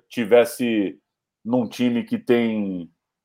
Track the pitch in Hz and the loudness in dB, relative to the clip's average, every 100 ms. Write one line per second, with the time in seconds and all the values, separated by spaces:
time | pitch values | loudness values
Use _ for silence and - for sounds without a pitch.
0 | _ - 104 120 117 - 120 110 92 - | _ -6 4 4 4 0 -2 0 -2 -6
1 | _ _ _ _ 107 127 110 - 123 120 | _ _ _ _ -4 -2 -2 -2 -2 -2
2 | 110 113 - 120 117 110 98 90 82 _ | -4 -4 0 2 2 -2 -4 -6 -10 _
3 | _ _ | _ _